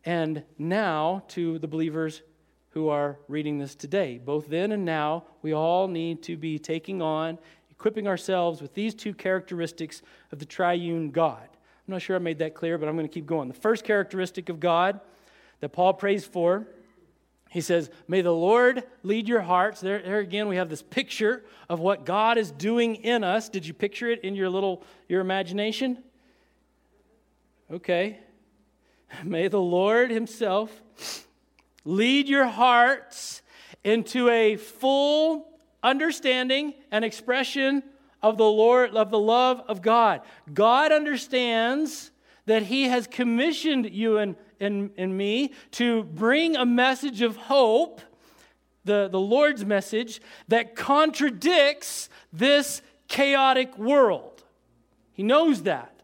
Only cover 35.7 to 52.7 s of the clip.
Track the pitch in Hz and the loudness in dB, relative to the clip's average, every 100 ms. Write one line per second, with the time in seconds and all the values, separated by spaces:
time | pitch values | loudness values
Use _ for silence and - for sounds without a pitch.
35.7 | _ 240 277 320 285 269 254 254 269 294 | _ 0 0 -2 -2 -2 0 0 -2 -2
36.7 | 285 _ 214 220 214 226 254 262 277 269 | -10 _ -2 -2 -6 -4 -2 -2 0 0
37.7 | 277 262 _ _ _ 214 220 220 214 226 | 0 -4 _ _ _ 0 4 4 6 6
38.7 | 247 247 214 214 220 208 240 254 254 247 | 6 4 2 0 2 2 4 4 0 -4
39.7 | 202 190 226 226 156 - - - 147 214 | -4 2 4 4 2 -6 -20 -8 2 4
40.7 | 254 302 302 294 269 - 254 240 226 233 | 6 6 4 2 -6 -2 -2 0 0 0
41.7 | 277 311 - - _ _ _ - 220 196 | 0 -4 -8 -18 _ _ _ 0 0 2
42.7 | 262 269 247 220 - 247 233 302 302 311 | 0 2 0 -2 -2 0 2 0 0 0
43.7 | 277 220 185 226 214 208 170 - _ 202 | 0 -2 -2 0 2 0 -6 -16 _ -4
44.7 | 202 202 202 185 190 202 226 277 - - | -4 -6 -6 -4 -2 -2 -2 -2 -6 -18
45.7 | - 240 226 175 160 226 285 330 294 247 | -2 0 0 -2 -2 2 2 2 0 2
46.7 | 240 254 262 285 214 233 214 - 277 240 | 4 2 0 -6 -2 -2 -2 0 4 6
47.7 | 226 339 - - _ _ _ _ _ _ | 4 2 -6 -20 _ _ _ _ _ _
48.7 | _ 185 208 196 190 196 247 294 262 202 | _ 0 0 2 0 2 4 4 2 0
49.7 | 202 190 220 233 - - - - 226 233 | 0 0 -4 -4 -12 -20 -20 0 0 0
50.7 | - - 285 311 - 294 202 277 349 285 | -8 2 4 4 2 -2 0 2 4 4
51.7 | 294 - - - - _ 160 254 285 285 | 2 -8 -10 -12 -18 _ -2 2 4 2